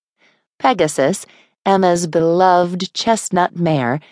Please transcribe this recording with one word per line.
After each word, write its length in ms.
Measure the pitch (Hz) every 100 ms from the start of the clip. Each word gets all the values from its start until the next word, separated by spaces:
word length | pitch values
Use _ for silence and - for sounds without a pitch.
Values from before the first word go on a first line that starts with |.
| _ _ _ _ _ _
Pegasus, 680 | 269 208 156 - 135 196 - _ _ _ 196
Emma's 420 | 196 185 175 175
beloved 840 | 165 165 170 185 180 175 180 190
chestnut 640 | - 233 226 - 180 180 175
mare, 420 | 170 151 120 147 -